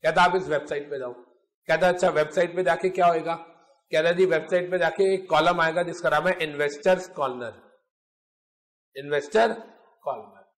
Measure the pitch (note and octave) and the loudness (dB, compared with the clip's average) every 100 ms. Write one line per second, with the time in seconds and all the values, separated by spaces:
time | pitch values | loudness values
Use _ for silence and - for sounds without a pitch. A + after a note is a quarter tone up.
0 | D#3 E3 F3+ F#3 F3+ D3+ C#3+ D3 C#3+ C#3+ | 2 4 4 4 0 -4 -2 -8 -6 -8
1 | B2 A#2 - _ _ _ - D#3+ F3+ F3+ | -10 -12 -20 _ _ _ -4 2 2 2
2 | F3+ D3+ D3+ F#3+ F3 F3 F3+ E3 F#3 F3+ | 0 2 0 0 -2 0 0 0 -2 2
3 | F3 E3 D#3+ E3 - - _ _ _ D#3 | 2 2 -2 -8 -10 -20 _ _ _ 0
4 | E3 F3 F#3 E3 D3+ F3+ F3+ F3+ E3 D#3+ | 0 2 2 2 0 -2 0 -2 -2 2
5 | G3 F#3+ F#3+ D#3 E3 F3 D#3+ D#3+ F3 - | 0 0 0 2 2 2 0 0 -4 -4
6 | D#3+ D3+ F3 F3+ D#3+ C#3+ C#3+ - F#3+ F#3 | -2 0 0 -2 -4 -2 -4 0 2 2
7 | F3+ - C3+ B2 A#2+ G2 _ _ _ _ | 0 -6 -6 -4 -10 -14 _ _ _ _
8 | _ _ _ _ _ _ _ _ _ C3 | _ _ _ _ _ _ _ _ _ -18
9 | C#3+ D3 C#3 - A3+ - - _ _ _ | -6 -4 0 0 2 -2 -12 _ _ _
10 | - C3 G#2 G2+ _ | -10 -10 -14 -20 _